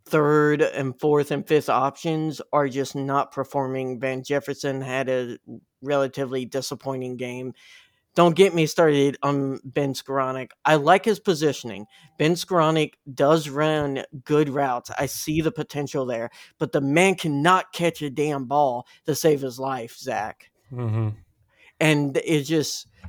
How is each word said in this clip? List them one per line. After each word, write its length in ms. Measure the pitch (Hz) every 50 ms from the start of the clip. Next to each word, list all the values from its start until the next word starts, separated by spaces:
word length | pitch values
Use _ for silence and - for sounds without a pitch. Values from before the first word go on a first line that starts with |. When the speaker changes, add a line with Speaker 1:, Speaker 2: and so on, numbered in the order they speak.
| _
Speaker 1:
third 560 | - - 156 147 147 151 151 151 151 151 143 156
and 360 | - - 135 135 131 123 -
fourth 320 | - 151 147 147 143 -
and 160 | 151 139 -
fifth 220 | - 156 147 127 -
options 760 | 117 123 131 139 - - - 165 160 156 156 160 143 - - - -
are 160 | 147 143 139
just 280 | 123 139 135 127 -
not 340 | 143 139 139 135 143 135 -
performing. 720 | - 143 131 - - 143 135 131 131 131 131 127 127 113
Van 240 | 131 131 131 131 131
Jefferson 560 | - 143 143 - - 139 - - 143 135 135
had 280 | 135 131 127 135 131 127
a 300 | 131 127 123 120 117 - _ - 120 - - _ _ _
relatively 640 | 131 135 147 139 139 131 - 143 139 123 131 131 127
disappointing 720 | 113 - 135 127 - 139 120 - 135 135 131 127 127 127
game. 380 | 123 123 123 123 127 127 127 - _ - - - - _ _ _ _ _ _ -
Don't 180 | - 170 175 160
get 180 | 160 196 196 170
me 140 | 170 156
started 500 | 147 - - 170 156 147 143 139 143 135 - -
on 380 | 143 143 139 139 135 135 - -
Ben 320 | 135 123 147 143 139 131
Skowronek. 560 | - - - 135 135 131 131 131 131 131 - _ _ -
I 100 | 151 156
like 300 | 151 139 156 185 202 196
his 160 | 233 202 -
positioning. 680 | - 208 170 143 156 147 131 - - 117 98 98 104 - _ _ _ _ _ -
Ben 160 | 151 156 175
Skowronek 600 | 170 - - 190 170 156 156 160 160 156 - - _ _ 147 127
does 340 | - 143 139 160 165 147 147
run 540 | 135 143 156 156 156 151 147 139 135 131 - - - 135 -
good 240 | - 151 147 156 143
routes. 420 | 127 143 139 131 123 123 - - - -
I 80 | 143
see 340 | 127 - - - - 156 160
the 120 | 156 156 151
potential 520 | 151 151 - - 143 143 131 - 143 131
there, 240 | 123 120 113 117 117 - - - - _ -
but 140 | 156 - -
the 80 | 156
man 340 | 139 139 143 165 185 190 180
cannot 580 | 180 - 160 143 139 147 175 185 185 165 - -
catch 300 | - 175 170 160 - 151
a 80 | 143
damn 360 | 123 151 147 151 147 139 131
ball 420 | 120 139 147 147 135 120 120 - _ _ _ _
to 80 | - 139
save 280 | - - 160 151 135 139
his 180 | 131 120 131
life, 360 | 131 135 131 127 117 117 -
Zach. 540 | - - 131 113 101 104 107 - _ _ _ _ _ _ - 127
Speaker 2:
Mm-hmm. 380 | 123 120 113 107 113 113 107 107 - - _ _ _ _ _ _ _ _ _ _ -
Speaker 1:
And 380 | 160 156 151 147 143 139 135
it's 320 | - - - 165 151 135 135
just, 400 | 165 156 139 - - - - _ _ _ -